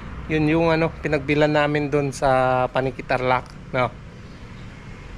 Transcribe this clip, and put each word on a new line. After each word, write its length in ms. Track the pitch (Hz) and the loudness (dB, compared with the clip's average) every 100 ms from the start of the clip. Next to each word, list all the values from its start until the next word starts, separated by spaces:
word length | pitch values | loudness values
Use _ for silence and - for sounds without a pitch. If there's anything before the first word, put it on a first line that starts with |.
| - - - | -12 -10 -2
Yun 200 | 156 151 | 2 4
yung, 180 | 165 165 | 4 4
ano, 160 | 160 160 - | 4 2 -2
pinagbilan 540 | 156 151 135 147 151 | -2 0 2 4 4
namin 360 | 151 147 147 147 | 4 2 2 0
doon 240 | 147 143 | 0 0
sa 200 | 131 143 131 127 127 127 | 0 2 4 4 2 2
Paniki 340 | 139 131 113 | 0 -2 -2
Tarlac, 400 | - 131 127 127 - - - | -2 0 2 0 -2 -14 -6
no? 200 | 131 123 - - - - - - - - - - - - | -2 -2 -2 -16 -16 -16 -16 -16 -16 -16 -16 -16 -16 -14